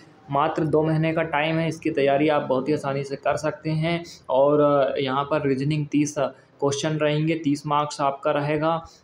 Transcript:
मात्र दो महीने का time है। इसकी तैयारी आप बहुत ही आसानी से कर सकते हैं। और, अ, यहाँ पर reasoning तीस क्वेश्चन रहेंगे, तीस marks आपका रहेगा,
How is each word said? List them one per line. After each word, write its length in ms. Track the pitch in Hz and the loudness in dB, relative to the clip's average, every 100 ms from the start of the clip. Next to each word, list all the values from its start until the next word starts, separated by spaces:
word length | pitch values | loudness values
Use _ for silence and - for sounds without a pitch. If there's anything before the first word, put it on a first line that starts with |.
| - - - | -18 -20 -4
मात्र 320 | 139 160 160 | 0 0 0
दो 200 | 160 151 | 2 2
महीने 300 | 156 156 160 | 2 2 0
का 100 | 165 | 0
time 340 | 160 143 160 160 | 0 0 0 0
है। 100 | 165 | -2
इसकी 220 | - 156 | -2 -2
तैयारी 360 | 143 139 139 151 | 2 2 4 4
आप 120 | 147 | 2
बहुत 280 | 139 131 135 | 0 -2 0
ही 40 | |
आसानी 300 | 147 143 139 | -2 -2 -6
से 120 | 139 139 | -6 -4
कर 220 | 139 147 | -2 -2
सकते 320 | 151 143 156 | -4 -6 -4
हैं। 340 | 156 160 170 170 - - | -2 0 -2 -6 -14 -2
और, 320 | 131 143 147 | 2 4 4
अ, 340 | 147 143 135 - | 4 4 2 0
यहाँ 240 | 135 135 | -2 -2
पर 240 | 143 151 139 | -2 0 0
reasoning 400 | 131 143 151 147 | 0 0 -2 -2
तीस 280 | 147 147 147 | 0 -2 -2
क्वेश्चन 720 | 135 - - - 143 139 160 | -4 -6 -20 -4 -2 -2 -2
रहेंगे, 460 | 156 151 151 160 165 | 0 0 0 0 -2
तीस 320 | 143 143 151 | -2 -2 0
marks 340 | 143 147 - | -2 -2 -2
आपका 300 | 139 139 151 | -2 -2 -2
रहेगा, 540 | 147 143 151 156 165 - - | 0 0 0 0 -2 -6 -20